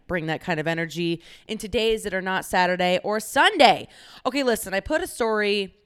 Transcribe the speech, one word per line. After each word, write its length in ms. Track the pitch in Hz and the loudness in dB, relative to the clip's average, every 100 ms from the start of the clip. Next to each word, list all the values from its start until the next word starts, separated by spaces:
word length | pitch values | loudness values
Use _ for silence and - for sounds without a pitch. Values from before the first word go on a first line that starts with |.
| - | -6
bring 200 | 175 156 | -4 -2
that 120 | 151 | -4
kind 180 | - 160 | -4 -4
of 100 | 156 | -2
energy 540 | 165 165 151 170 165 - - - | -2 -4 -4 -4 -4 -8 -20 -12
into 220 | 214 214 | -10 -4
days 360 | 233 226 220 | -2 0 0
that 100 | 196 | -2
are 80 | 190 | -4
not 240 | 190 185 - | -2 -2 0
Saturday 520 | 190 180 180 180 180 | 2 2 2 2 2
or 160 | - 214 | 0 -4
Sunday. 680 | - 285 349 392 240 147 - - - - 262 | -2 4 4 6 6 6 0 -20 -20 -8 -4
Okay, 160 | 269 | -2
listen, 320 | 254 214 185 | 0 0 -2
I 60 | 190 | -4
put 240 | 196 311 | -2 -4
a 40 | 359 | -4
story 680 | - 226 214 208 202 190 _ | -4 -2 0 0 0 -4 _